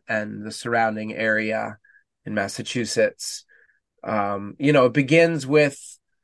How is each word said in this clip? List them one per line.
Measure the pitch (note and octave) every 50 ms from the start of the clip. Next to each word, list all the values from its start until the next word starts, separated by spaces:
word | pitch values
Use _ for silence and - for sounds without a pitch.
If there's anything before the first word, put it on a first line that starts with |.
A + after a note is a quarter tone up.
| _ -
and | A2+ G#2+ G#2+ G#2+ G#2 G#2 G#2
the | A2
surrounding | G#2+ - - A#2+ A#2 A2+ A2+ A2 A2 A2 G#2+ G#2+ -
area | - A2+ A2 A2 A2 A2 A2 A2 A2 A2 A2 G#2+ - _ _ _ _ _ _ _ _ -
in | G#2 G#2
Massachusetts. | G#2 G2 G2 - - A2+ - - B2+ A2+ G#2+ - A#2+ G#2+ G2+ - - - - - - - _ _ _ _ _ _ _ _ _ _ _ -
Um, | - A2 G#2 G2+ G2+ G2+ G2 G2+ G2+ - -
you | C3 D3 D3+
know, | C#3 B2+
it | B2 A#2
begins | D3 C#3 B2 D3+ E3 E3+ E3+ E3 D3+ C3
with | C3 D3 D3+ D3+ - - - - - - _ _ _ _ _